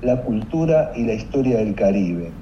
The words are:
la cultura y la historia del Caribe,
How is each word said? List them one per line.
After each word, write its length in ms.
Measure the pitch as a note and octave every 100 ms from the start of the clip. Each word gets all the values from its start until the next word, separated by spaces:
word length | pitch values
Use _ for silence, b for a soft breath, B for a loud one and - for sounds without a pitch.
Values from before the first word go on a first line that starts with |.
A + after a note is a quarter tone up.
la 200 | B2 B2+
cultura 720 | - A2 A2 D#3+ D#3+ D#3 - A#2+
y 80 |
la 100 | A2+
historia 440 | G#2+ - C#3 B2+ A2+
del 180 | G#2+ G2
Caribe, 560 | G2 G2+ F2+ E2+ E2 -